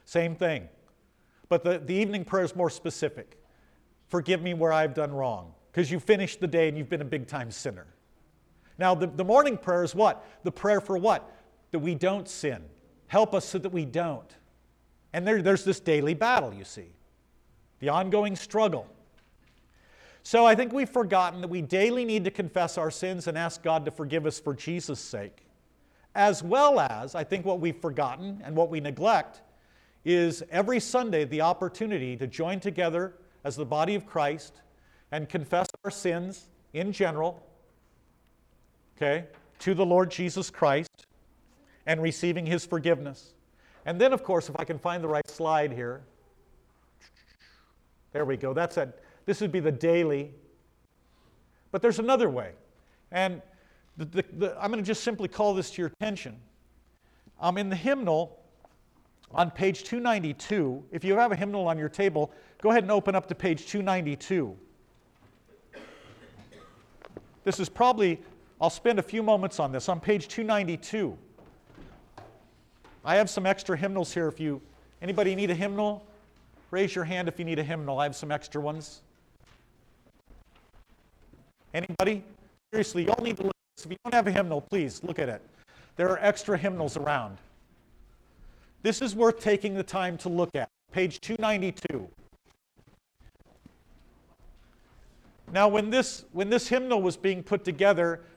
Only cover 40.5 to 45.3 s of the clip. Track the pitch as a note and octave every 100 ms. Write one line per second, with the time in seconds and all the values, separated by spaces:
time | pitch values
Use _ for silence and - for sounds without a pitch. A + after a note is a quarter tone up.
40.5 | - D3+ C#3 E3 _ _ _ _ _ _
41.5 | _ _ _ - D#3+ E3 D#3 F3 E3+ D#3+
42.5 | E3+ - E3 D#3 D3+ C#3+ C3 - _ _
43.5 | _ _ _ D3+ E3+ B3+ C4 A3+ F3 D3+
44.5 | D3 D#3+ D#3 F3 F3 E3 D3+ D3+